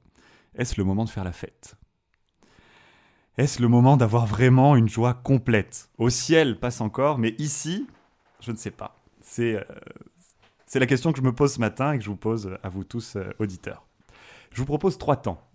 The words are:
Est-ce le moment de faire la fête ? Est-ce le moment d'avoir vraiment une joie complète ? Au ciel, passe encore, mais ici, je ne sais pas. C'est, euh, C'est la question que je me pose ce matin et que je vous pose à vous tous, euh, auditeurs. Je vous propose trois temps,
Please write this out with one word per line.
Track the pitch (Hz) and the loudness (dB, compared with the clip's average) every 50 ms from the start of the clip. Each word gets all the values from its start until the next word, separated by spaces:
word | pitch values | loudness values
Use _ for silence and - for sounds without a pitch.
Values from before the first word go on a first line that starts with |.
| _ _ _ _ _ _ _ _ _ _ - | _ _ _ _ _ _ _ _ _ _ -8
Est-ce | - 123 - - 104 | -8 -6 -4 -4 -2
le | 95 | -2
moment | 95 95 107 113 | 0 0 -2 -2
de | 107 | -4
faire | - 101 92 | -6 -8 -8
la | 87 | -8
fête ? | 85 - - - - _ - - - _ _ _ _ _ _ _ _ _ _ _ _ _ _ _ _ _ _ _ _ _ _ _ _ _ _ _ _ _ _ _ _ | -8 -10 -14 -16 -16 _ -20 -20 -20 _ _ _ _ _ _ _ _ _ _ _ _ _ _ _ _ _ _ _ _ _ _ _ _ _ _ _ _ _ _ _ _
Est-ce | 113 123 - - 120 | 0 0 0 2 2
le | 120 | 4
moment | 117 120 120 123 135 147 | 6 6 8 8 6 6
d'avoir | 127 117 104 113 120 117 | 6 4 4 2 2 0
vraiment | 101 101 110 127 127 131 127 135 147 143 | 0 2 4 4 6 6 8 8 8 6
une | 120 113 104 | 6 4 2
joie | - 113 117 123 123 | 2 0 0 0 0
complète ? | 127 - 135 135 123 - 127 113 104 90 - - - - _ _ - | -2 0 0 0 2 2 2 2 2 0 -2 -8 -16 -16 _ _ -2
Au | 113 123 | 0 0
ciel, | 117 - - 151 160 160 151 123 104 - | 0 0 0 2 4 4 4 2 0 -4
passe | 123 123 120 - | -6 -6 -4 -4
encore, | 110 104 - 127 135 151 143 123 | -4 -4 -2 0 0 0 0 0
mais | 113 113 113 | -2 -2 -2
ici, | - 151 147 - - - 156 185 226 269 - _ _ _ _ _ _ _ _ _ _ | -4 -6 -6 -6 -6 -6 -6 -6 -6 -8 -12 _ _ _ _ _ _ _ _ _ _
je | - 120 | -12 -10
ne | 113 | -10
sais | - - 101 | -10 -10 -12
pas. | - - 98 - _ _ _ _ _ _ | -12 -12 -14 -16 _ _ _ _ _ _
C'est, | - - - 120 117 117 110 | -20 -10 -6 -4 -2 -2 -2
euh, | 98 - - - - - - - - - _ _ _ - - _ _ _ _ _ _ _ | -4 -6 -10 -16 -20 -20 -20 -20 -20 -20 _ _ _ -20 -20 _ _ _ _ _ _ _
C'est | - - 131 | -6 -4 -2
la | 127 | 0
question | 123 135 123 143 165 - | 0 0 0 0 -2 0
que | |
je | 131 131 | 0 0
me | 127 123 | -2 0
pose | - 143 139 - | 2 0 0 0
ce | 120 | -2
matin | 113 104 - - 135 151 147 | -4 -4 -2 -4 -4 -4 -4
et | |
que | 120 98 | -4 -6
je | 104 | -8
vous | 98 | -10
pose | - - 110 113 113 101 92 92 - | -6 -4 -4 -4 -4 -6 -10 -12 -12
à | - | -12
vous | 92 90 98 95 | -10 -10 -10 -10
tous, | - - 117 - - - | -10 -10 -12 -10 -10 -10
euh, | 101 92 101 - - | -10 -10 -10 -8 -6
auditeurs. | 110 95 90 - - - - - _ _ _ _ _ _ _ - - - - - _ _ | -6 -6 -6 -10 -14 -14 -14 -16 _ _ _ _ _ _ _ -20 -20 -20 -20 -20 _ _
Je | - 110 | -10 -8
vous | 135 | -6
propose | 139 147 147 196 185 - | -4 -2 -2 0 -2 -2
trois | - - 151 139 | -2 -2 -2 -2
temps, | - - 107 82 - _ _ | -2 -2 -6 -8 -8 _ _